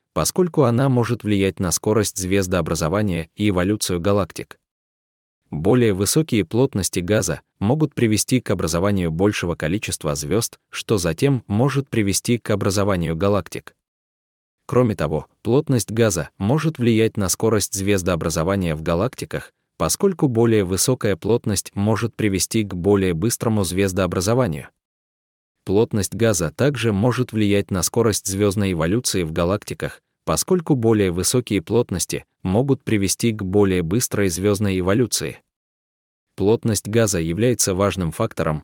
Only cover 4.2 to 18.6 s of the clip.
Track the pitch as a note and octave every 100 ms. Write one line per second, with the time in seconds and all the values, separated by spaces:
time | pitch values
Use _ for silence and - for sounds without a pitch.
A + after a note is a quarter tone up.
4.2 | F2+ - - - _ _ _ _ _ _
5.2 | _ _ - D#2 F2+ B2 A2+ F#2+ G2+ D#3
6.2 | D#3+ A2 F2+ A2 C3+ G#2 F2 F#2+ F2 G#2+
7.2 | F#2 C#2+ - - G2 D3+ D3+ - A#2 G#2+
8.2 | - B2+ - F#2 F2+ E2+ G2 G2+ E2+ D#2+
9.2 | G2+ G2+ F2 D#2 D#2 G#2 - - D#2+ C#2+
10.2 | D2 G2 - - _ - - G#2+ F2 D#2+
11.2 | C#3 C3 - G#2 C#3 C3+ - A2+ G2 F#2+
12.2 | - A#2 - G2+ G2+ F#2+ G2+ F#2 D#2+ E2
13.2 | G2 G2+ E2 - - _ _ _ _ _
14.2 | _ _ _ _ - B2 B2 F#2+ D#2 D#2
15.2 | - _ A2+ B2+ D#3 B2 - A2 A2+ E2+
16.2 | C#2 - G2 D3+ D#3 D#3 A#2+ A2 A2 -
17.2 | F#2+ - A2+ A2 - - G2 G2+ F2+ F2
18.2 | E2 E2 D#2+ G2+